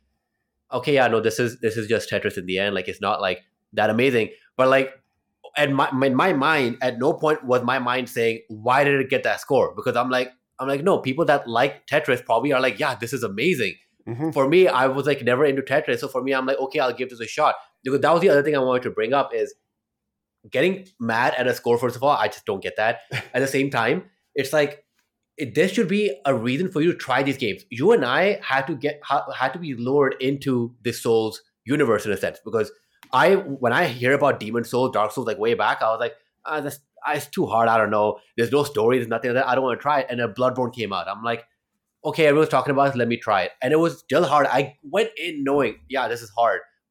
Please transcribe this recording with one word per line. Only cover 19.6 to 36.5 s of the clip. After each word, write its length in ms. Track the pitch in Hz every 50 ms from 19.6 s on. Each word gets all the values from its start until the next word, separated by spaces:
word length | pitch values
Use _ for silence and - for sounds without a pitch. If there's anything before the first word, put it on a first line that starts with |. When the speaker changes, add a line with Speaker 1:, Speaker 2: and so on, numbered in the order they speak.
| _ _ _ _ _ _ _ _ _ _ _ _ _ _ _ _ _ 107
Speaker 1:
getting 360 | - 127 151 185 190 - - - _ -
mad 340 | 117 113 113 117 123 143 -
at 100 | 127 123
a 80 | 127 117
score, 240 | - - 120 120 117
first 180 | 127 120 117
of 60 | 120 131
all, 80 | 143
I 180 | 143 101 107 107
just 160 | - - -
don't 180 | - 101 98 -
get 140 | 92 -
that. 240 | - 107 113 120 - -
Speaker 2:
<laughs> 60 | - - 127 - - -
Speaker 1:
At 60 | 127
the 60 | 135
same 240 | 135 - 135 139 139
time, 340 | 139 120 113 117 147 185 - - _ _ _ _ -
it's 180 | 143 131 - -
like, 320 | 151 147 143 - - _ _ _ _ _ _ _ _ _ _ _
it, 180 | - 151 120 101
there 140 | 147 170 190
should 200 | 190 240 220 160
be 260 | 196 208 214 196 - - -
a 100 | 139 135
reason 360 | 117 110 123 127 143 185 185
for 100 | 185 156
you 120 | 151 175 165
to 60 | -
try 240 | - - 127 131 139
these 160 | 139 131 -
games. 260 | 123 104 92 - - -
You 220 | 120 113 143 202 240
and 120 | 233 135
I 360 | 120 127 151 180 202 - - -
had 240 | - 131 135 139
to 80 | 156 160
get, 260 | 123 127 147 143 - -
ha-, 280 | - 139 143 - - -
had 200 | - 127 139 -
to 40 | 175
be 160 | 175 151 131
lured 420 | 113 120 127 139 147 139 131 - -
into 540 | 127 131 143 139 - 139 127 120 117 120 123 _ -
the 100 | 120 117
Souls 500 | - - 123 113 113 110 110 - - - _ _ _ -
universe 400 | 107 131 - - 117 110 101 -
in 80 | 107 98
a 40 |
sense, 220 | 92 - 85 - - -
because 260 | 107 113 113 107 - - _ _ _ _ _ _ - -
I, 220 | 127 151 175 196
when 380 | 190 196 139 139 135 123 117 120
I 140 | 151 180
hear 260 | 151 120 123 120 127 139
about 260 | 131 143 139 120 -
Demon 260 | - 107 113 120 117
Souls, 260 | - - 123 131 127 127
Dark 200 | 101 107 107 -
Souls, 140 | 139 120
like, 120 | 110 107 98
way 160 | 107 117 117
back, 280 | 98 104 113 143 - 127
I 80 | 113
was 100 | 113 113
like, 140 | 120 117 - - _ _ _ _ -
"Ah, 160 | 139